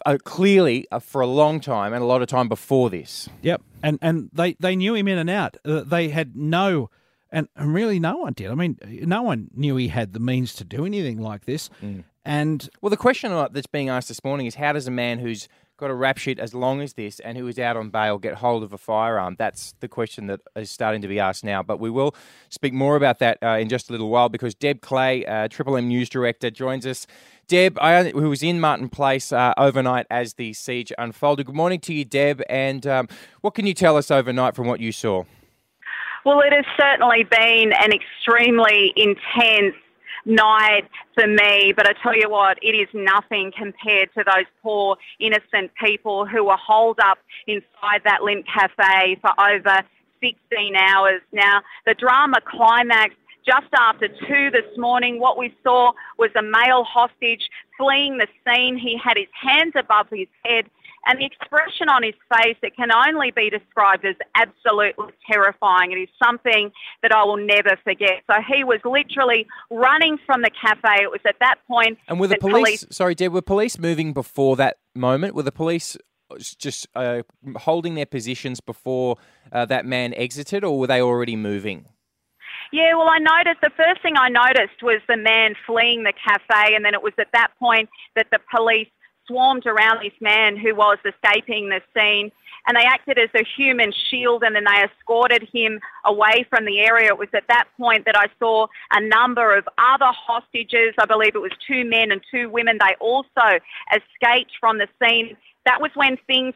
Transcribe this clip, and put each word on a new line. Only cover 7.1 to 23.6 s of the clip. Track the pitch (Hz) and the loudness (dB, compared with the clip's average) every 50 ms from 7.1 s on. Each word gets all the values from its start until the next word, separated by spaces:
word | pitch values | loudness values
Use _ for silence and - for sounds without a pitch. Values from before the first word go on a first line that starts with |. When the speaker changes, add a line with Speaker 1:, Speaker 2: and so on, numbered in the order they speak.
| _ _ _ _ | _ _ _ _
Speaker 2:
and, | - 160 156 - _ | -8 -8 -8 -8 _
and | - 147 147 156 | -6 -4 -4 -2
really | 185 233 226 202 175 | -2 -2 -2 -2 -2
no | 165 160 240 | -2 -4 -4
one | 339 339 160 117 | -6 -8 -10 -10
did. | - 98 92 | -10 -10 -8
I | 117 | -6
mean, | 156 180 170 120 - - | -4 -4 -4 -6 -8 -14
no | 101 117 - - 170 180 220 | -18 -14 -8 -4 -4 -4 -2
one | 247 233 147 113 - - - | -2 -4 -4 -6 -8 -10 -8
knew | 135 147 147 135 | -6 -4 -2 -2
he | 131 127 117 | -2 -4 -4
had | - 123 113 98 92 | -4 -6 -6 -6 -8
the | 110 | -8
means | 117 127 127 127 127 113 - | -6 -4 -4 -4 -4 -6 -10
to | - 101 | -14 -16
do | 87 101 131 156 | -12 -10 -8 -8
anything | 190 208 208 170 131 113 110 | -6 -6 -6 -6 -8 -8 -8
like | 110 110 104 101 - | -10 -10 -12 -12 -10
this. | - 135 156 - - _ _ 101 | -10 -8 -8 -10 -14 _ _ -14
Speaker 1:
Mm. | 104 98 92 85 _ _ _ - | -14 -14 -14 -16 _ _ _ -10
Speaker 2:
And | 143 147 147 151 156 156 139 139 135 - _ | -6 -4 -4 -2 -4 -4 -6 -8 -14 -14 _
Speaker 1:
Well, | - 202 | -6 -4
the | 208 | -4
question, | - - 247 262 - - 226 | 0 0 -2 -2 -2 -4 -6
uh, | 180 165 143 - | -4 -4 -4 -4
that's | 139 143 135 | -6 -10 -10
being | - - 147 139 131 | -8 -8 -6 -6 -4
asked | 127 127 123 | -4 -6 -6
this | - 113 - - | -10 -14 -10 -8
morning | 135 139 143 127 | -6 -6 -6 -6
is, | 117 - | -8 -8
how | 139 147 147 147 | -6 -4 -4 -4
does | 151 131 | -4 -6
a | 127 | -6
man | 123 123 120 120 120 117 | -6 -4 -4 -4 -6 -6
who's | 123 117 113 101 - - _ _ _ _ _ | -8 -8 -10 -10 -14 -20 _ _ _ _ _
got | _ 147 135 | _ -10 -8
a | 131 | -6
rap | 123 131 135 135 | -4 -2 -2 -4
sheet | - - 139 131 - | -4 -6 -8 -8 -8
as | - 110 110 | -10 -10 -8
long | 123 123 131 135 139 | -4 -4 -4 -4 -4
as | 143 135 - | -8 -10 -12
this | - 107 104 - - | -12 -12 -12 -14 -14
and | - 113 117 | -16 -14 -12
who | 127 127 | -12 -12
is | 123 113 | -10 -8
out | 127 123 120 117 | -6 -4 -4 -4
on | 113 110 107 | -6 -8 -6
bail | 104 110 107 107 104 | -4 -2 -2 -2 -2
get | 101 95 - 76 | -4 -6 -8 -8
hold | - 123 120 120 113 110 | -4 -2 -2 -2 -2 -6
of | 101 101 | -10 -14
a | |
firearm? | 95 - - 110 110 113 117 113 101 92 90 92 - | -14 -8 -4 -4 -2 -2 -2 -2 -4 -4 -6 -6 -6
That's | 113 101 - - - - - _ | -6 -6 -8 -10 -16 -20 -16 _
the | - | -16
question | 107 - - 113 - - - 104 | -12 -8 -8 -8 -8 -8 -12 -10
that | 98 98 98 _ _ _ | -10 -10 -10 _ _ _
is | 107 107 98 | -14 -14 -14
starting | - - 120 110 107 107 | -10 -6 -4 -4 -4 -4
to | 101 | -6
be | 95 98 104 | -6 -4 -2
asked | 98 95 95 - - | -2 -2 -4 -6 -8
now. | 104 101 95 90 | -6 -6 -6 -6
But | 95 107 85 | -6 -8 -6
we | 110 113 | -6 -6
will | 113 135 135 147 - - - _ _ _ _ _ | -4 -2 -2 -2 -4 -8 -16 _ _ _ _ _
speak | - - - 139 127 | -10 -8 -8 -6 -4
more | 131 135 143 147 | -2 0 2 2
about | 147 143 131 117 - | 2 2 2 2 2
that, | 127 117 110 - | 0 0 0 0
uh, | 113 117 113 | -2 -2 -2
in | 110 | -2